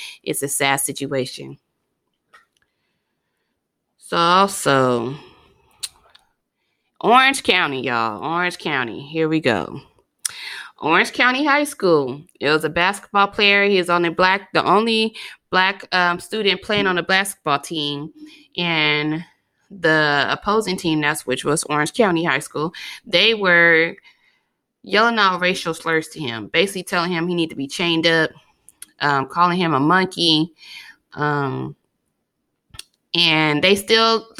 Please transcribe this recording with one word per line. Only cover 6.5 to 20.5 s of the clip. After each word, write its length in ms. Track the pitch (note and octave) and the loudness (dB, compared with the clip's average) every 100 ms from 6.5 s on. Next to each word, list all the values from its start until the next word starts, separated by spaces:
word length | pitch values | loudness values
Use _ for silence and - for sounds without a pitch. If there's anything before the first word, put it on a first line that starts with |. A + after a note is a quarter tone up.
| _ _ _ _ - | _ _ _ _ -4
Orange 420 | F#3 B3 C4 C4+ | 4 6 4 2
County, 380 | - F#3 D#3+ C3+ | 0 0 0 -2
y'all. 420 | B2+ A#2+ A2+ G#2 | -2 -2 -2 -4
Orange 360 | C3+ E3+ F3+ F3 | -4 -2 -2 -4
County. 420 | F3 C#3+ A#2+ F#2 | -4 -4 -4 -8
Here 260 | C#3+ D#3+ D#3+ | -8 -4 0
we 120 | D#3+ | 0
go. 420 | D3+ G#2 - C#3 - _ _ _ - - - - - - | 0 0 -2 -10 -18 _ _ _ -12 -10 -14 -14 -16 -6
Orange 340 | C#3+ F3 A#3 | 2 2 2
County 300 | - B3 B3+ | 2 0 2
High 200 | D4+ C#4+ | 0 0
School. 580 | D4 - F#3 D#3+ C3 C#3 - - | -2 -2 2 2 2 -6 -14 -6
It 100 | C3+ | 0
was 140 | D#3 | 0
a 60 | D#3 | 0
basketball 600 | D3+ F3+ G3+ - G3+ G3+ | 0 -2 -2 -4 0 0
player. 340 | G3+ G#3 G3+ G3+ | 2 4 4 4
He 140 | G3 | 2
is 100 | F3 | 2
only 200 | F3 E3+ | 0 0
black, 440 | E3 F#3 G3 G3 | 2 0 0 -2
the 100 | E3 | -2
only 520 | - F#3+ A3+ A3 A3 A3 - - _ | 2 2 2 2 0 -4 -18 -20 _
black, 380 | F#3 F#3 G3 - | 0 0 -2 -4
um, 280 | F#3 F3 F3 | 0 0 0
student 420 | - A3 G3+ F3+ | -6 -2 0 0
playing 240 | - G#3 F#3+ | -2 -2 0
on 140 | F3+ | 0
a 40 | |
basketball 560 | E3+ F#3+ G3 - - C#3 | 0 0 -2 -6 -2 -2
team. 540 | - D#3+ D3 C#3+ D3+ - - - _ - | -2 -6 -6 -6 -10 -14 -20 -20 _ -6
And 680 | F3 D#3+ D3+ D3 D3+ D#3 F3 _ _ _ _ | -2 0 2 2 0 -4 -8 _ _ _ _
the 560 | G3 E3 D#3 D3+ C#3+ A#2+ | -2 2 4 2 2 0
opposing 480 | D3 - | -2 -2